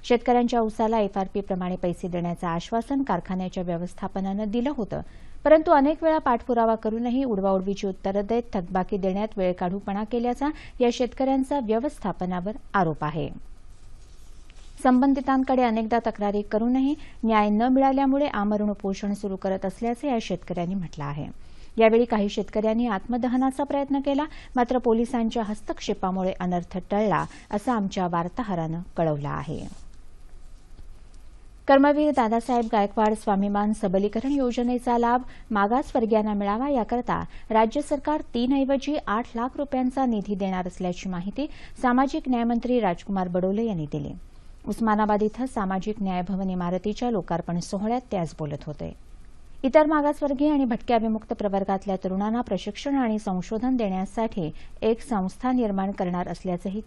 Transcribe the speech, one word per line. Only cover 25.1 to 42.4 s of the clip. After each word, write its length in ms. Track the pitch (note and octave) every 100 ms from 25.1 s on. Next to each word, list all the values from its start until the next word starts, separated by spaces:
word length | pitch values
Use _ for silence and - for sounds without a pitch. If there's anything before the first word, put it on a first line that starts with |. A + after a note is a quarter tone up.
| B3 A3+ A#3
हस्तक्षेपामुळे 920 | G#3 G#3+ - G#3+ - G3 F#3+ F#3 F#3 -
अनर्थ 380 | F3+ F3+ F3 F#3 -
टळला, 340 | G3+ G#3+ D#3 D#3 - -
असं 220 | G#3 A#3
आमच्या 340 | A#3 G3 G3+ F3+
वार्ताहरानं 760 | E3+ F3 - A3 F3 D#3+ E3 F3+ -
कळवलं 320 | E3 D3 C#3+
आहे. 600 | D3 D3+ D3+ - - - - - - - - - - - - - - - - - - - - -
कर्मवीर 420 | C#4 C#4+ D4 D4+
दादासाहेब 540 | C#4+ A3+ A3+ A#3 A#3+ A3+
गायकवाड 420 | A3 G3+ - G#3+
स्वाभिमान 580 | G#3+ - G3 G3+ G3+ G#3
सबलीकरण 600 | G#3+ G3 F#3+ G3+ - C4+
योजनेचा 640 | C#4+ B3+ B3 A#3+ B3 B3 A#3+
लाभ 240 | A#3+ B3 B3+ - -
मागासवर्गीयांना 840 | G#3+ G3+ A#3+ D4+ C#4+ A3+ A3 G#3+
मिळावा, 340 | G#3 G3+ G#3+ C#4
याकरता 560 | C#4 G#3 A#3+ A#3+ E3+ E3+ - -
राज्य 300 | A3 A3+ C#4+
सरकार 400 | D4 C#4+ C#4+ D4+ D#4
तीन 180 | A#3 B3
ऐवजी 440 | C#4 C4 C#4 C#4 D4+ -
आठ 180 | G#3 B3+ A#3
लाख 120 | B3 D4
रुपयांचा 500 | C#4 C4 B3+ C4+ C4
निधी 280 | A3 G3+
देणार 320 | G3+ F#3+ F#3 F#3
असल्याची 420 | - F3+ F3 F#3+
माहिती 380 | F3+ F#3 A3+ D4+ - - -
सामाजिक 400 | B3+ B3 C4+ D#4+ C4+
न्यायमंत्री 520 | B3